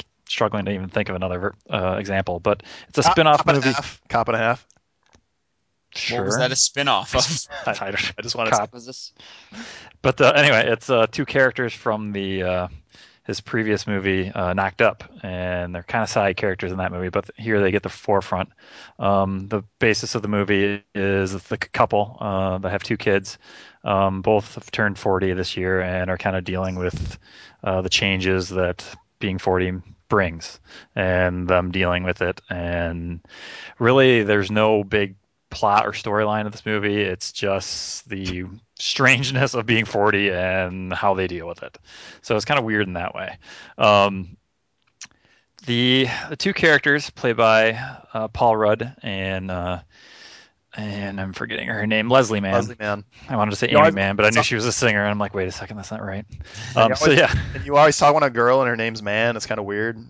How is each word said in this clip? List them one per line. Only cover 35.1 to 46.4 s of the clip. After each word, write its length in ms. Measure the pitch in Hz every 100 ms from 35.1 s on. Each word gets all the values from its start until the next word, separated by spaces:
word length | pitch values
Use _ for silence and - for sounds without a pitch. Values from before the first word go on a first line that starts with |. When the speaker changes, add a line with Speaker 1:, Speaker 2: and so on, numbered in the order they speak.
| 95 _ _ _
Speaker 1:
plot 360 | - 107 104 110
or 60 |
storyline 540 | 101 110 104 107 107 107
of 40 |
this 140 | 104 110
movie. 340 | 107 104 104
It's 280 | 98 92 -
just 800 | - 101 98 - - - - -
the 340 | 98 92 90 92 98 _ -
strangeness 760 | - - 131 131 131 131 131
of 140 | 123 110
being 180 | 113 110
forty 440 | 107 104 101 101
and 600 | 90 92 95 90 92 92
how 220 | 87 101
they 140 | 95 92
deal 200 | 85 85
with 140 | 85
it. 160 | - - _ - - -
So 120 | - 110
it's 80 |
kinda 200 | 104 147
weird 240 | 113 107 98
in 60 |
that 200 | 87 90
way. 240 | - 95 - - - - -
Um, 580 | 110 101 101 95 90 - _ _ _ _ _ _ - _ _ _ _ _ -
the, 420 | 120 123 127 127 - -
the 60 |
two 180 | 151